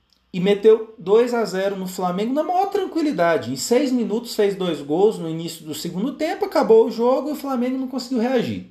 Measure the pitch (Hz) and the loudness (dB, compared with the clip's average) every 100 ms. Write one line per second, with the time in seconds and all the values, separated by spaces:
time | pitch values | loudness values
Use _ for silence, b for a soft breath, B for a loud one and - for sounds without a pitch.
0 | _ _ _ 185 180 202 220 226 220 - | _ _ _ -2 2 4 6 6 2 -10
1 | 165 220 240 233 202 190 196 196 185 - | 2 4 4 0 -2 -2 -2 -2 -6 -4
2 | 180 180 226 269 311 359 392 403 370 320 | -4 -2 -2 -2 0 0 0 -2 -2 -2
3 | 302 180 170 160 113 139 - 240 285 247 | -2 2 2 2 -2 -6 0 0 2 0
4 | 202 220 - - 202 185 180 147 139 156 | -2 -4 -4 0 0 0 -4 -4 -2 2
5 | 208 180 165 165 165 - 156 147 180 165 | 2 2 -4 -6 -8 -10 -12 -10 -8 -4
6 | 254 - 311 381 403 320 208 220 247 202 | -6 -4 -4 -4 -2 2 6 6 6 2
7 | 240 262 277 285 277 254 247 262 262 262 | 2 2 0 -6 -4 -2 -2 -4 -6 -8
8 | - 254 240 262 139 95 - | -4 -2 0 0 0 -4 -10